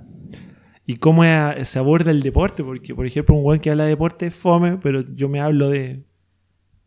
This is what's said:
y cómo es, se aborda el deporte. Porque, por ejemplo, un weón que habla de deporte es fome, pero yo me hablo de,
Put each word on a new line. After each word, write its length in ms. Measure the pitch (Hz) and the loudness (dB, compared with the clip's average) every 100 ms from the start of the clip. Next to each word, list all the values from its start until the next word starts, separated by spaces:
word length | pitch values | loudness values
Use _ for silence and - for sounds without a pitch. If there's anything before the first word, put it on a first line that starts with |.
| - - - - - - _ _ - | -20 -20 -20 -20 -20 -20 _ _ -12
y 100 | 120 | 0
cómo 300 | 156 160 165 | 4 6 4
es, 420 | 160 147 139 123 | 4 0 -2 -4
se 120 | 131 | 0
aborda 320 | 131 170 165 | 2 2 2
el 100 | 151 | 0
deporte. 420 | 135 135 196 - | 0 0 0 -2
Porque, 320 | 131 131 - 123 | -10 -10 -12 -8
por 100 | 127 | -6
ejemplo, 300 | 147 147 151 | 0 2 2
un 80 | 143 | 2
weón 140 | 156 | 0
que 100 | 151 | 0
habla 140 | 151 | 0
de 60 | 151 | 0
deporte 380 | 151 165 - 175 | 0 -2 -4 -8
es 60 | - | -4
fome, 420 | 180 170 175 185 | 0 2 2 0
pero 200 | 151 135 | -2 -4
yo 260 | 131 127 139 | -4 -6 -4
me 140 | 143 | -2
hablo 260 | 147 147 139 | 0 0 0
de, 360 | 139 131 131 - _ _ _ _ _ _ _ | -2 -6 -12 -18 _ _ _ _ _ _ _